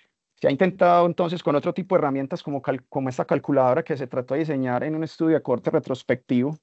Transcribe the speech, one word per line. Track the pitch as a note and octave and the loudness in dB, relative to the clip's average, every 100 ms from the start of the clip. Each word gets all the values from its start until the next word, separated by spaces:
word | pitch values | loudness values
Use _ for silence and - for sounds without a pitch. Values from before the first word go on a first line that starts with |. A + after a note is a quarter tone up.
| _ _ _ | _ _ _
Se | - D3 | -2 -2
ha | |
intentado | C#3 F#3 F#3 F3 F3 F3 | 2 0 4 4 6 4
entonces | E3+ F3 E3+ | 0 -4 -2
con | E3+ D3 | 0 0
otro | F3 | 0
tipo | F3 - F3+ | -4 0 0
de | |
herramientas | D3 C3+ C3+ - | 2 -2 -4 -8
como | - C#3 | -6 -8
cal-, | C3+ C3 _ | -4 -6 _
como | C#3+ C3 | -6 -4
esta | B2+ D#3+ | -4 -2
calculadora | D3 - C3+ B2+ C3 | -2 0 2 4 2
que | B2 C#3 | -2 -6
se | C3 | -6
trató | C3 B2+ | -6 -4
de | C#3 | -4
diseñar | D#3+ C3+ C3 B2 | -2 -2 -2 -2
en | D3+ D#3 | -4 -6
un | |
estudio | D#3+ - D#3+ D3+ | -6 -2 2 2
de | |
corte | - A#2+ D#3 | 2 -2 0
retrospectivo | D#3 - B2+ - C#3+ - B2 C3+ D#3 | -2 -2 -8 -2 -4 0 0 0 -4